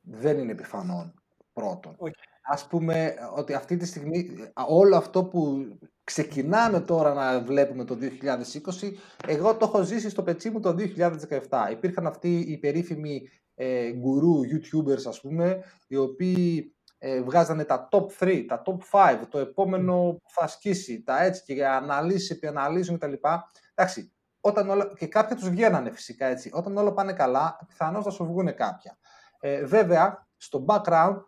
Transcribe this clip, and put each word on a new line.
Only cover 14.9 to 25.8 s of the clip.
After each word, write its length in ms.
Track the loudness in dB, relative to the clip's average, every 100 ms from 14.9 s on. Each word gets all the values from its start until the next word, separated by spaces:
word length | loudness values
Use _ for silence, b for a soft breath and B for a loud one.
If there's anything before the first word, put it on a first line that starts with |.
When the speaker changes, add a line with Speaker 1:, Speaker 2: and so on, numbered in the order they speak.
| 0 -2
Speaker 1:
ας 140 | -10
πούμε, 420 | -6 0 0 0 B B _
οι 80 | -2
οποίοι, 800 | -2 -2 -2 2 2 0 -6 _ _ _
ε, 220 | -6 -4
βγάζανε 420 | 2 4 4 0
τα 240 | 0 -2 2
top 140 | 0 0 -2
three, 260 | 0 0 0
τα 140 | -6 -4
top 120 | -8 0
five, 300 | 6 6 6 -2
το 100 | -6
επόμενο 580 | -6 -2 0 0 0 2
Speaker 2:
Μμμ. 80 | 2
Speaker 1:
που 200 | -2 _
θα 160 | -2 -2
σκίσει, 560 | -4 -4 -4 -4 -10
τα 200 | -4 2
έτσι 200 | 2 0 -8
και 120 | -2 0
αναλύσεις 640 | 0 0 -2 0 -2 -2
επί 160 | -6 -6
αναλύσεων 520 | -2 -2 0 -2 -4
και 60 |
τα 60 | -4
λοιπά. 400 | -2 -2 -2 -4 b b
Εντάξει, 380 | 0 0 0 -14 _ _ _
όταν 300 | 0 2 2
όλα, 220 | 0 0 -4
και 100 | -2
κάποια 300 | 0 0 -2
τους 120 | -4
βγαίνανε 420 | 4 4 4